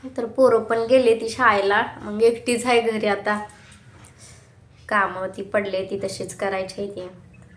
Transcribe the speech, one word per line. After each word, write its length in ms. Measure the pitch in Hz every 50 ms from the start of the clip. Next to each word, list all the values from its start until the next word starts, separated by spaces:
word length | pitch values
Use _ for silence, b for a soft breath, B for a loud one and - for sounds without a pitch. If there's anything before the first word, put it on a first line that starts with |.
| - 262 -
तर 80 | 262 226
पोरं 380 | 214 - 262 262 240 226 220 220
पण 160 | - 226 226
गेले 420 | 226 226 262 262 247 226 226 220
ती 80 | 226 226
शाळेला, 580 | 226 254 254 226 208 202 196 196 202 214 247 - - - -
मग 200 | 208 208 214 226
एकटीच 440 | 233 233 233 - 254 240 226 226
आहे 140 | 254 247 233
घरी 260 | 220 226 220 214 214
आता. 400 | 208 202 196 202 208 208 208 208 - - - - - - - - - - - B B B B B B B B B B B _ - _ - - - -
कामं 380 | 214 208 196 185 185 185 190 185 190
ती 60 | - 196
पडले 420 | - - 208 202 196 190 190 190
ती 140 | 190 202 196
तशीच 380 | 196 190 - - 190 175 -
करायची 460 | - 208 196 196 190 190 185 - - 202
आहे 80 | 196
ती. 180 | 202 185 180 180 190 - - - - - - - -